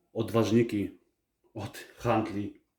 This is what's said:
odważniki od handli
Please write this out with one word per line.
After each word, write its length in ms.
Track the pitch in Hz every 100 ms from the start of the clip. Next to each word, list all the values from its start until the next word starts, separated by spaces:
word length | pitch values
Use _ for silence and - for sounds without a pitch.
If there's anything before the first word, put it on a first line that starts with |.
| _
odważniki 880 | - 104 113 110 113 117 104 92 - _ _ _ _ _
od 240 | 110 101 -
handli 840 | - - 120 113 110 98 101 - _